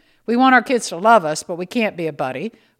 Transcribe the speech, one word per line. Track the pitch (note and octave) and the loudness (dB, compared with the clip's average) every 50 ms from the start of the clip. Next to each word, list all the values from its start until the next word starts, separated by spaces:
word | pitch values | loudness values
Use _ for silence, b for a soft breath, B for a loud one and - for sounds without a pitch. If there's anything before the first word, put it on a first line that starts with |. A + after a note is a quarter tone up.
| b b b b b | b b b b b
We | b A#3+ | b 0
want | A#3+ C4 C4 B3+ | 2 4 4 4
our | A#3+ | 4
kids | - - B3+ A3+ - - | 4 2 -2 -2 -2 -6
to | F3 | -6
love | E3+ G3+ A3+ A#3 G#3 D#3+ | 0 4 4 4 4 4
us, | D3+ D#3 - | 0 -6 -6
but | - - F3 | -8 -10 -8
we | E3 F#3 | -8 -8
can't | F#3 - B3 A3 G3 - | -6 -4 -2 -2 -4 -4
be | F3 E3 | -6 -6
a | D#3 | -6
buddy. | C#3+ D3 C#3 C3 B2+ B2 G3 A3+ b b b b b | -4 -6 -6 -6 -6 -8 -10 -12 b b b b b